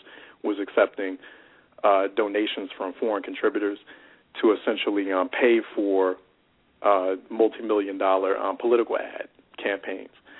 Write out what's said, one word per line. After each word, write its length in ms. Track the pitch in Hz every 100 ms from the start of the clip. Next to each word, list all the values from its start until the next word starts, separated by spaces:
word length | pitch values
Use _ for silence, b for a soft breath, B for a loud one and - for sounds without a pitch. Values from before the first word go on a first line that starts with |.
| B B B B
was 140 | 104 101
accepting, 560 | 95 - 98 - 95 92 B B B B B -
uh, 200 | 104 98 98 98
donations 540 | 104 104 104 - 95 -
from 160 | 95 -
foreign 240 | 113 101
contributors 560 | 95 92 107 104 101 104 B B B B B -
to 100 | 113
essentially, 580 | 98 - 104 - 101 98
um, 160 | 95 92
pay 340 | - 123 117 - -
for, 420 | 101 95 92 92 _ _ _ _ _ _
uh, 320 | 101 98 92 95 -
multi-million 640 | 113 110 - 113 104 98 95
dollar, 400 | 98 95 95 104
um, 200 | 98 92
political 380 | 120 120 110 -
ad 320 | - - - _ _ -
campaigns. 520 | - 98 - 95 - _ B